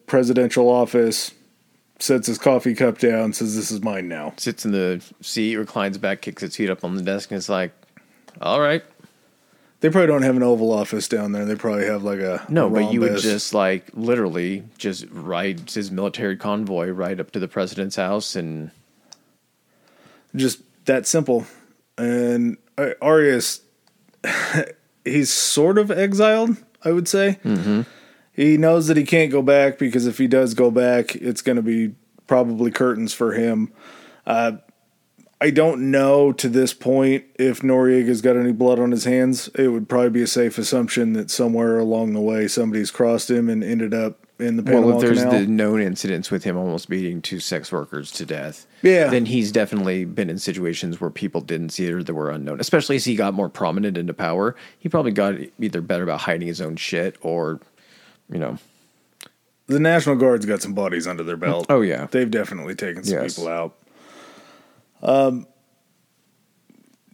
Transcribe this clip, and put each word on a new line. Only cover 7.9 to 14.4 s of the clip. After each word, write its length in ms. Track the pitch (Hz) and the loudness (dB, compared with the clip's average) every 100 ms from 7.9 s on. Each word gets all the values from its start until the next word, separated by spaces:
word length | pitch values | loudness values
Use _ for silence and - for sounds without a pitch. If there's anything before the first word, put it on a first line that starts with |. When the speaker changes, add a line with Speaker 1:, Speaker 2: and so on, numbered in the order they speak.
| - _ _ _ - | -20 _ _ _ -8
Speaker 2:
"All 200 | - 123 | -2 0
right." 240 | 147 160 - _ - _ _ _ _ _ _ _ | 0 0 -6 _ -20 _ _ _ _ _ _ _
Speaker 1:
They 100 | - | 2
probably 160 | 180 170 | 4 4
don't 160 | 147 | 4
have 140 | 131 127 | 2 2
an 80 | |
Oval 260 | 123 117 113 | 4 4 2
Office 360 | 107 104 107 - | 0 -2 -4 -2
down 240 | 113 104 | -4 -2
there. 120 | 101 | -4
They 120 | 104 107 | -4 -4
probably 300 | 117 104 101 | -2 -2 -2
have, 180 | 104 | -2
like, 140 | 101 98 | -4 -4
a 240 | 95 90 - | -4 -6 -2
Speaker 2:
No, 200 | 156 113 | 0 2
but 220 | 107 107 | 2 2
you 60 | 117 | 2
would 60 | 113 | 2
Speaker 1:
rhombus. 120 | 101 | 2
Speaker 2:
just, 320 | 104 104 - | 0 -2 -2
like, 340 | 107 95 95 - | 0 0 0 -6
literally 680 | - 113 120 98 82 | -8 -2 0 0 -2